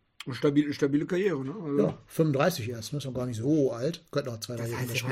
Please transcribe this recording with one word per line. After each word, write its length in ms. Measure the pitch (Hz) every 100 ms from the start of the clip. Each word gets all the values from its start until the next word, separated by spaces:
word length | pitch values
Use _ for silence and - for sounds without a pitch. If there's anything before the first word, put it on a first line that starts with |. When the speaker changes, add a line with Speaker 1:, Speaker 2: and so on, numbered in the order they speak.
| _ _ -
Speaker 1:
Stabile, 420 | 120 151 143 147
stabile 320 | 135 143 147 165
Karriere, 380 | 180 202 147
ne? 100 | 131
Also 240 | 208 156 143
Speaker 2:
Ja, 200 | 160 - -
fünfunddreißig 640 | - 160 135 170 175 113
erst, 240 | 117 -
ne? 60 | 143
Ist 60 |
noch 100 | 135
gar 120 | 127 123
nicht 120 | 110
so 320 | 127 156 131
alt. 320 | 117 143 170 -
Könnte 200 | 143 131
noch 100 | 110
zwei, 160 | - 117
drei 60 |
Speaker 1:
Das 80 | 117
Speaker 2:
Jahre 100 | 120
Speaker 1:
heißt, 80 | 127
er 40 |
war 80 | 123
ja 60 | 123